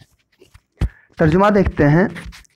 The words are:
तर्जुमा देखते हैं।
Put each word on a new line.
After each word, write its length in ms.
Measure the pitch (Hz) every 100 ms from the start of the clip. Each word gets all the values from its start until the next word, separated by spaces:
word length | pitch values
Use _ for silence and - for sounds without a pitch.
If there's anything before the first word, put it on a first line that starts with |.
| _ _ _ _ _ _ _ _ - - _ -
तर्जुमा 320 | 165 170 202
देखते 320 | 202 180 - 147
हैं। 240 | 156 220 - - - _